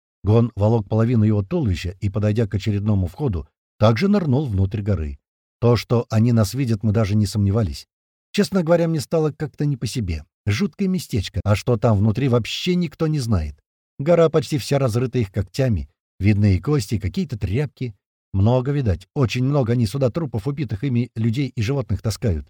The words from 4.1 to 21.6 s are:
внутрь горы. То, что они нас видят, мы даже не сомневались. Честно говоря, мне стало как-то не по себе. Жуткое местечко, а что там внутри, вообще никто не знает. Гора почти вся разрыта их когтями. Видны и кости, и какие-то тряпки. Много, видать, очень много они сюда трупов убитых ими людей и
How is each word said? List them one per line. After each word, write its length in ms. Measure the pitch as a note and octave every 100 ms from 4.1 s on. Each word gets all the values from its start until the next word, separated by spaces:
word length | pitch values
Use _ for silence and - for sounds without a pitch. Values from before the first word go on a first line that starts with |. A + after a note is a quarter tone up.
| G#3 D#3+ B2+
внутрь 380 | D3 G2 G2 G#2+
горы. 380 | G2+ F2+ D2+ C#2 _ _ _ _
То, 160 | A#2 A#2+
что 300 | - A#2 -
они 220 | A2+ A#2
нас 220 | A#2 G2+
видят, 280 | B2+ C3 A2+
мы 80 | A2
даже 240 | G#2 G2+
не 120 | G#2+ G#2
сомневались. 600 | G#2+ G2 G#2+ G2 C#2+ - _ _ _ _
Честно 300 | - G3 F#3+
говоря, 260 | D#3+ E3+ E3+
мне 120 | D#3+
стало 320 | - E3 D#3
как-то 320 | - D3+ -
не 120 | D3 C3+
по 100 | B2+
себе. 380 | C3+ F#2 D#2 - _ -
Жуткое 420 | G#2 G3+ - F#3+
местечко, 520 | F3+ - A2 - G2
а 120 | G2+ G#2
что 200 | - A#2
там 220 | A#2+ G#2
внутри, 300 | A2 G#2 C3+
вообще 460 | A#2+ A2 - F3
никто 320 | F3+ E3+ - D#3+
не 120 | D3+
знает. 380 | A#2 F#2+ D2 - _ _ _ -
Гора 300 | C#3+ E3+ D#3+
почти 300 | D#3 - C#3+
вся 200 | - C#3+
разрыта 400 | C3+ A2+ B2+ B2+
их 140 | A2
когтями. 560 | G#2+ F#2+ - C3 F2+ C#2 _ _ -
Видны 340 | G2 G#2 G#2
и 60 | F2+
кости, 360 | - D3 - G#2+
и 40 |
какие-то 380 | - - F3 A2+
тряпки. 560 | F2 A2 D3 - B2 - _ _ _
Много, 400 | G2 G#2 B2+ B2+
видать, 360 | C#3+ A#2+ E2 -
очень 300 | D3+ B2+ B2+
много 280 | B2+ D3 A2
они 140 | B2 A2+
сюда 240 | C#3 C3
трупов 360 | E3+ D3+ A2+ C#3+
убитых 380 | C#3+ C3+ G#2
ими 260 | C#3+ A#2+ B2
людей 340 | - A2+ A2+ C3
и 140 | -